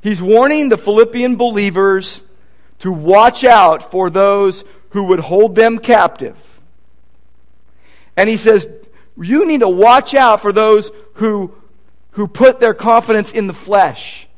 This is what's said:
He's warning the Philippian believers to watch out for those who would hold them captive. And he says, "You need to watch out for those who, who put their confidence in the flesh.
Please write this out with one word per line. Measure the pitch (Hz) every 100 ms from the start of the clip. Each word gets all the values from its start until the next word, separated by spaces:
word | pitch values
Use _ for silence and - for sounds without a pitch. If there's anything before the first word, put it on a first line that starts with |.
He's | 208 196
warning | 185 220 269 302 285
the | 220
Philippian | 196 208 226 240 247 247
believers | 240 208 202 180 196 190 185 - - - - - - -
to | 185
watch | 170 156 196 233 247
out | 254 226 180 156 -
for | 185 185
those | 175 196 202 196 185 - - -
who | 202
would | 190 180
hold | 156 180 220
them | 185 226 226
captive. | 233 226 175 - - - - - - - - - - - - - - - - - - - -
And | - 208
he | 220
says, | 220 208 151 - - - - -
"You | 170 277 359
need | 294
to | 214
watch | 180 220 254 262
out | 277 254 214
for | 208
those | 202 214 214 208 - -
who, | - 220 208 180 - - - - - -
who | - 202
put | - 262 254
their | 233
confidence | 208 220 233 233 220 202
in | 226 196
the |
flesh. | 170 - 202 170 117 - - -